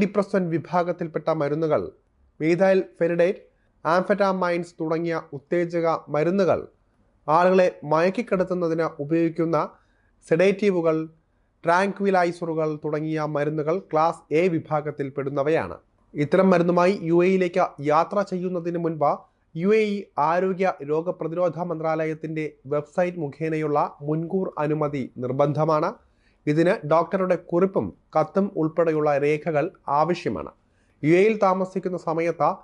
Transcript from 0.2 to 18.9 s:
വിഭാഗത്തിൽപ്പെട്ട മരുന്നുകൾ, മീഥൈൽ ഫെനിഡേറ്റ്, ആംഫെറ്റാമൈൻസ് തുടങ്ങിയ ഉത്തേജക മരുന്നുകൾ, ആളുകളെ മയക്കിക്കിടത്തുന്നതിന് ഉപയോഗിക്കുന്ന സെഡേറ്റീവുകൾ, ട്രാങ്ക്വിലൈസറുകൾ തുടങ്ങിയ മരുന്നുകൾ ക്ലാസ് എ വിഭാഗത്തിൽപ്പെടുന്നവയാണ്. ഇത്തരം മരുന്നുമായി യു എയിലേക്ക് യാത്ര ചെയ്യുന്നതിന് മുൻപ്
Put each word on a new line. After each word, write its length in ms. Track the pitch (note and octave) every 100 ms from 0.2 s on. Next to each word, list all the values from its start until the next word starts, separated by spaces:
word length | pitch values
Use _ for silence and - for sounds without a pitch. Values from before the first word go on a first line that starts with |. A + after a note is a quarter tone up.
| G3 G3+ F3
വിഭാഗത്തിൽപ്പെട്ട 760 | D#3+ - F3 F3 E3+ E3 D#3+ D#3+ D#3+
മരുന്നുകൾ, 420 | C#3+ D3 D#3+ C3 F2+ - _ _ _ _
മീഥൈൽ 380 | D#3 E3+ F#3+ F#3+ F3+ -
ഫെനിഡേറ്റ്, 440 | E3+ E3+ F3 G#3 - _ _ _ D3+
ആംഫെറ്റാമൈൻസ് 800 | F3 F#3 G3 G3 F#3 F3 F3 E3+ -
തുടങ്ങിയ 360 | D#3+ D#3+ E3+ D#3+ - C#3
ഉത്തേജക 500 | - F3 E3+ E3+ E3 D#3 -
മരുന്നുകൾ, 480 | D3 D#3+ G3 F3 G2+ - _ _ _ _ _ - D#3+
ആളുകളെ 300 | F3+ F#3+ F3+ D3+ D3
മയക്കിക്കിടത്തുന്നതിന് 920 | D#3 F3+ F#3+ - F#3+ F3+ F3+ E3 E3 D#3+ -
ഉപയോഗിക്കുന്ന 560 | C#3+ E3 E3 E3 E3 D3+ F#3+ - _ _ _ _ -
സെഡേറ്റീവുകൾ, 680 | E3 F#3+ G3+ G#3 F3+ E3 D#3+ D#3+ - _ _ _ _ E3
ട്രാങ്ക്വിലൈസറുകൾ 1040 | F3 G3+ G3 G3 F3+ F3 E3+ E3 D#3+ D#3 D3+
തുടങ്ങിയ 420 | D3+ D3+ D#3 D#3 D3+ D3
മരുന്നുകൾ 420 | D3 D#3 D3 F#3 F#3+
ക്ലാസ് 340 | D#3 E3 E3 _ D3+
എ 40 | F#3
വിഭാഗത്തിൽപ്പെടുന്നവയാണ്. 1200 | D#3+ D#3+ D#3 D3 D3 C3+ C3+ C3+ C#3+ C#3+ D#3+ F#2+ - _ _ _ -
ഇത്തരം 240 | D3 F3+ F#3+
മരുന്നുമായി 420 | F3 F3 F3 F3+ G3+ E3
യു 100 | E3+ F3+
എയിലേക്ക് 400 | F#3+ F3+ F3+ F3 - C#3+
യാത്ര 260 | D3+ E3+ G#3 G3
ചെയ്യുന്നതിന് 480 | F#3 F3+ F3+ E3+ F3
മുൻപ് 260 | E3